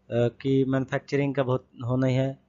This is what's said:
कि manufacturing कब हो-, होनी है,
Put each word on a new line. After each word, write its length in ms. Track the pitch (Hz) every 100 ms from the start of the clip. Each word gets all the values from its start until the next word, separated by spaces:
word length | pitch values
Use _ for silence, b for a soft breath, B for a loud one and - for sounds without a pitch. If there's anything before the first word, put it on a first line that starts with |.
| -
कि 540 | 117 120 117 135 135 131
manufacturing 720 | 135 127 139 - 139 143 135
कब 140 | 127
हो-, 340 | 127 - - 120
होनी 280 | 127 131
है, 260 | 127 135 135